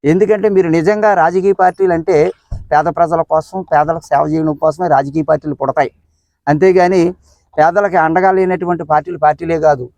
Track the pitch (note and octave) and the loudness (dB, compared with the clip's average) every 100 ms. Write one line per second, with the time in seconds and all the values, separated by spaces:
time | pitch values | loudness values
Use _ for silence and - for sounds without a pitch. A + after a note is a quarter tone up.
0 | C#3+ F3 G3+ G#3+ G#3+ F#3+ E3+ D#3+ D#3+ G#3+ | 0 2 2 0 0 0 2 0 0 0
1 | G#3+ F#3+ E3 F3+ F#3+ F#3+ F#3 F3 F#3+ E3 | 2 2 2 0 0 2 0 2 -2 0
2 | E3 E3 E3 - _ - - D3 D#3 D#3+ | 0 2 0 -2 _ -14 -2 -2 0 -2
3 | E3 E3 E3 D#3 D3+ F#3+ F3+ D3+ D3+ E3 | -2 0 -2 -2 -4 -10 -2 -2 0 -4
4 | - C#3 D#3 D#3+ D#3 D3 D#3+ D3+ F3+ C#3 | -2 -2 0 -2 -2 -2 -2 -2 0 0
5 | C#3+ D3 D3+ D3+ D3+ C3+ C3+ C#3+ C#3 _ | 0 -4 -2 -2 -2 -6 -4 -2 -4 _
6 | _ _ _ _ - D3+ F#3+ F3+ F3+ F#3 | _ _ _ _ -4 2 4 4 2 2
7 | E3+ F#3 _ _ _ - D#3 G#3 G3+ F3 | 0 -4 _ _ _ 0 0 2 0 0
8 | D#3+ E3 F#3+ F#3 F#3 F3+ F3 F3 D3+ D3+ | 0 2 2 0 0 -2 -4 -6 -2 -2
9 | D#3 E3+ D3+ D3 E3+ E3 D3+ C#3+ B2 | -2 -2 0 0 -4 0 2 0 -4